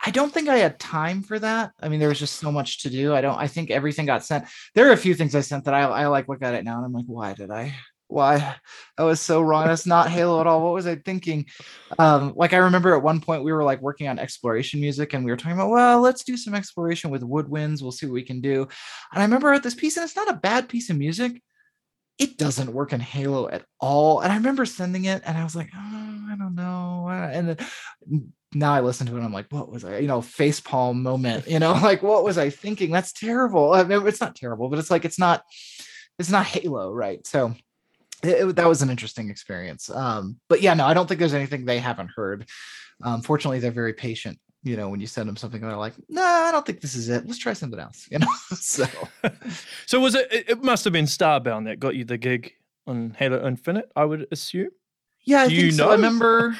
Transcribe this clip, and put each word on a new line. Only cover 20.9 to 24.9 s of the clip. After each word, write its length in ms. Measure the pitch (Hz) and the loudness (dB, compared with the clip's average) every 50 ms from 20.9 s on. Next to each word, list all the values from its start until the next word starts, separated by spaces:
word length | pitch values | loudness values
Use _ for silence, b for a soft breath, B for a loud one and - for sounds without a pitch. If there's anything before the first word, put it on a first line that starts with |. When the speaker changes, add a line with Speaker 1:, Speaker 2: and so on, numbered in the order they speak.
| 165 | -2
Speaker 1:
music. 460 | 143 139 156 165 208 247 247 240 240 _ _ _ _ _ _ _ _ _ _ _ _ _ _ _ - | -2 -2 -2 -2 -2 -4 -4 -6 -8 _ _ _ _ _ _ _ _ _ _ _ _ _ _ _ -4
It 200 | 277 - - - | -4 -2 -2 -2
doesn't 340 | 151 143 127 135 131 123 117 | -2 -2 -2 -4 -4 -6 -4
work 180 | 131 143 139 139 | -6 -4 -4 -4
in 60 | 123 | -4
Halo 480 | 123 - - 139 135 139 139 131 117 - | -4 -6 -6 -4 -2 -2 -2 -2 -2 -4
at 160 | - 87 - _ _ - | -6 -10 -12 _ _ -6
all. 400 | 135 135 139 147 151 156 151 - | -2 0 2 4 6 6 4 4
And 120 | - 185 | 2 0
I 40 | 202 | 0
remember 300 | 214 226 269 277 269 247 | 2 2 0 0 0 -2
sending 400 | 240 - - 180 180 | -2 -4 -4 -4 -4